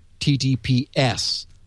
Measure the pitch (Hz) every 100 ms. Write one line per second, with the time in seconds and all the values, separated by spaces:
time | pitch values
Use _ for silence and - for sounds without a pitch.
0 | - - - 135 135 131 - 123 - -
1 | 131 95 - - - -